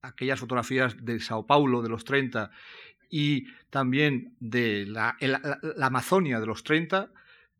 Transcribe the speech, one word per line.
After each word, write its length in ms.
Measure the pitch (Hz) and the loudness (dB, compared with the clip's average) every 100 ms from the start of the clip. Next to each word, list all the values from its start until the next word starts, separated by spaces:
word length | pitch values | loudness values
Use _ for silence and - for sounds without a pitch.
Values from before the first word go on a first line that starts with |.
aquellas 380 | 131 - 131 135 | -18 -4 -2 -2
fotografías 680 | 120 123 117 131 127 98 117 | -2 -2 0 0 0 -2 -6
de 140 | 113 | -6
Sao 260 | - 113 110 | -4 -4 4
Paulo 380 | 147 139 123 | 6 6 2
de 60 | 113 | 0
los 140 | 110 | -6
treinta 460 | - 139 127 120 101 - - - - _ _ | 0 0 0 -4 -6 -10 -20 -20 -20 _ _
y 380 | 156 147 139 - - _ | 0 2 0 -2 -14 _
también 640 | 139 127 135 151 127 - - | -2 2 4 2 2 -4 -12
de 480 | 117 123 117 104 101 | -2 0 2 0 -4
la, 300 | 110 113 - | -4 -4 -2
el, 140 | 135 | -2
la, 260 | 135 147 139 | 0 -2 -6
la 240 | 160 151 131 | -6 -2 0
Amazonia 540 | 127 - 190 156 113 | 0 2 2 4 0
de 80 | 110 | -2
los 160 | 107 | -4
treinta, 480 | - 156 160 190 214 - - - _ | 0 0 2 -2 -2 -12 -20 -20 _